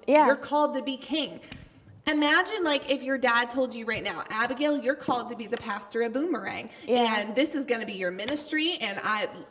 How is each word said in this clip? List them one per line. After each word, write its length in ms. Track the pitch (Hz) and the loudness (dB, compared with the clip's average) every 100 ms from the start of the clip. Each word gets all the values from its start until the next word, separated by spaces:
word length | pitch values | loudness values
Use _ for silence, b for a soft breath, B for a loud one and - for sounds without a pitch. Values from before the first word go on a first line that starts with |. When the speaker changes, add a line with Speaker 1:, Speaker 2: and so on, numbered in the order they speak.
| - | 6
Speaker 1:
Yeah. 180 | 294 277 | 8 8
Speaker 2:
"You're 80 | 277 | 4
called 360 | - 294 294 262 | 2 2 2 0
to 60 | |
be 120 | 262 262 | -4 -6
king." 440 | - 311 240 175 B B B B B - - | -4 -4 -4 -8 B B B B B -6 -2
Imagine, 580 | 302 294 330 370 427 | 2 4 4 2 0
like, 280 | 330 285 - | 0 0 0
if 100 | 269 | -2
your 160 | 254 269 | 0 0
dad 320 | 240 233 240 | 4 4 2
told 240 | 262 254 | 0 0
you 120 | 226 226 | -2 -6
right 180 | 220 | -4
now, 200 | 196 165 - | -4 -6 -4
"Abigail, 480 | - 247 262 294 285 | -2 -2 0 0 2
you're 160 | 233 294 | 0 -2
called 320 | - 247 233 | 0 -2 -2
to 60 | 226 | -8
be 120 | 214 | -8
the 100 | 233 | -6
pastor 440 | 226 202 - 226 | -6 -8 -6 -2
of 100 | 233 | -2
Boomerang, 560 | 247 339 240 196 208 220 B - | 0 0 -2 -4 -8 -10 B 0
Speaker 1:
Yeah. 320 | 240 233 220 | 2 4 2
Speaker 2:
and 160 | 208 226 | 0 0
this 200 | 302 302 | 0 -2
is 100 | 247 | -2
gonna 200 | 233 214 | -2 -4
be 80 | |
your 180 | 190 185 | -4 -4
ministry, 640 | 185 220 294 - 311 320 359 | -4 -4 -6 -4 -2 0 -2
and 200 | 220 196 | -4 -4
I, 240 | - 214 170 175 - | -2 -2 -4 -6 -16